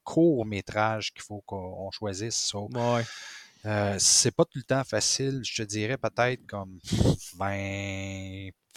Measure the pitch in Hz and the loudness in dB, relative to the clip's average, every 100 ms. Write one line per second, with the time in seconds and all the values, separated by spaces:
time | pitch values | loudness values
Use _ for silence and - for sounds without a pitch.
0 | - 165 170 131 110 98 - 107 110 110 | 0 6 6 6 0 -2 -2 2 2 2
1 | - - - 104 - 98 92 92 95 - | -4 -8 -12 -12 -10 -10 -8 -8 -10 -6
2 | 104 92 113 - - 101 104 123 120 120 | -4 -4 -4 -2 -2 -4 -4 0 2 2
3 | 113 - - - - _ 107 104 101 95 | 0 -8 -14 -16 -20 _ -2 0 2 2
4 | - - 123 - 170 139 - 131 131 107 | 4 6 4 4 2 0 -2 0 0 0
5 | - - 135 135 110 - 104 107 107 131 | 0 0 0 -2 -4 -4 -4 -2 -2 0
6 | 113 - 123 - - 104 95 92 - - | -2 2 2 0 -6 -10 -10 -10 -2 4
7 | - - - 90 98 98 98 98 98 95 | 4 2 -2 -6 -4 -2 -4 -4 -6 -6
8 | 98 95 95 95 95 - _ | -8 -8 -10 -10 -12 -16 _